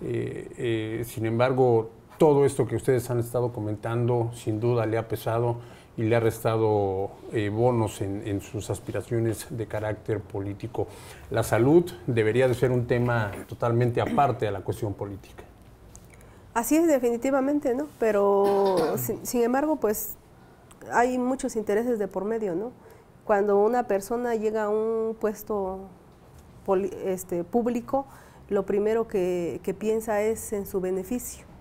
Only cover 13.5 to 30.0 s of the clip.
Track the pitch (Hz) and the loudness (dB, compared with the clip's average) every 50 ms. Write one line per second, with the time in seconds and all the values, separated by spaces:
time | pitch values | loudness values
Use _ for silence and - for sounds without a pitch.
13.5 | 120 - - 117 117 117 123 120 117 120 107 104 - 151 143 131 117 - - 104 | -8 -4 -2 0 2 2 2 2 2 0 0 0 2 4 4 2 2 0 -2 -4
14.5 | 101 95 - - 98 - - 104 98 - 104 101 101 95 - - - - - - | -4 -4 -4 -6 -6 -4 -4 -6 -4 -6 -8 -8 -10 -12 -14 -18 -20 -20 -20 -20
15.5 | - - - - - - - - - - - - - - - - - - - - | -20 -20 -20 -20 -20 -20 -20 -20 -20 -20 -20 -20 -20 -20 -20 -20 -20 -20 -18 -6
16.5 | - 233 233 - 294 320 339 339 294 262 247 240 240 233 240 269 269 277 262 269 | -4 -2 0 4 4 4 6 6 4 4 4 2 0 0 0 2 2 2 2 2
17.5 | 294 294 294 277 233 262 302 294 - - 240 220 208 202 202 202 202 196 202 202 | 0 0 0 0 0 -2 -4 -6 -6 -2 0 2 4 4 4 4 6 6 4 4
18.5 | 202 196 196 196 190 175 160 151 185 214 - - 214 - - - - 240 233 233 | 4 4 4 4 4 2 2 2 0 -2 -2 -4 -6 -6 -6 -4 0 0 2 2
19.5 | 247 269 285 302 311 294 - 208 214 214 - - - - - - - - - - | 2 2 2 0 0 0 0 0 0 -2 -4 -10 -12 -16 -20 -20 -20 -20 -20 -20
20.5 | - - - - - - - 110 123 208 240 254 254 254 247 247 269 262 - 247 | -20 -20 -20 -20 -20 -18 -10 -2 2 2 2 2 2 0 0 -2 -2 -2 -4 -4
21.5 | - 226 208 208 202 208 233 247 247 214 202 190 - 190 190 208 226 226 220 196 | -4 -4 -2 0 0 0 0 0 0 -2 -2 -4 -4 -4 -4 -2 -2 -2 -2 -2
22.5 | 165 170 214 247 - - - - - - - - - - - - 214 196 202 208 | -2 -4 -4 -6 -10 -14 -20 -20 -20 -20 -20 -20 -20 -8 -2 2 2 2 4 4
23.5 | 202 202 202 226 240 247 240 - 202 190 196 - 240 240 247 240 233 226 208 220 | 4 4 4 4 4 2 0 0 0 -2 -2 -2 -4 -4 -2 -2 -2 0 0 0
24.5 | 214 220 214 208 214 214 220 226 226 220 220 220 226 220 - 208 214 208 - - | 0 0 0 0 0 0 0 0 -2 -2 -2 -4 -4 -2 -2 -4 -4 -4 -6 -6
25.5 | 214 202 196 185 190 190 196 190 - - - - - - - - - - - - | -4 -4 -4 -4 -6 -8 -12 -16 -20 -20 -20 -20 -20 -20 -20 -20 -20 -20 -20 -20
26.5 | - - - - 196 190 202 - - - - 190 185 180 - - 180 175 170 175 | -20 -8 -2 0 2 2 2 0 -4 -6 -4 -4 -4 -4 -6 -6 -4 -4 -4 0
27.5 | - 240 226 247 240 240 233 - - 269 277 - - - - - - - - - | 0 0 2 2 0 -2 -2 -2 -2 -2 -2 -4 -10 -20 -20 -20 -20 -20 -6 -2
28.5 | 202 202 190 - 196 202 208 214 220 226 226 226 - 202 180 180 180 175 175 160 | 0 0 0 2 0 2 2 2 2 0 0 -2 -2 -2 0 0 0 -2 -2 -4
29.5 | 117 - - - 185 185 214 214 220 226 | -6 -6 -6 -8 -6 -4 -2 -2 -2 -2